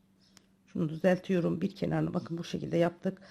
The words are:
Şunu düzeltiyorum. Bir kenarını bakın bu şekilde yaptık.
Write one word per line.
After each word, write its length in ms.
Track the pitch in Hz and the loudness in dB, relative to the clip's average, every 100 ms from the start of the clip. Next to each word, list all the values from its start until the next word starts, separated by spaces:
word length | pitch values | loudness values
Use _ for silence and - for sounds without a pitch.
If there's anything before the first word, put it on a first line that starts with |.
| _ _ _ - _ _ _ | _ _ _ -20 _ _ _
Şunu 240 | 185 160 | -4 -2
düzeltiyorum. 720 | 160 185 180 - 185 170 165 | 2 4 4 2 0 2 0
Bir 140 | 196 - | -2 -2
kenarını 380 | 170 160 156 | 0 0 0
bakın 240 | 175 120 165 | -2 -4 -8
bu 60 | |
şekilde 340 | 170 175 151 165 | -6 -6 -2 2
yaptık. 440 | 170 175 190 190 - | 2 0 -6 -8 -12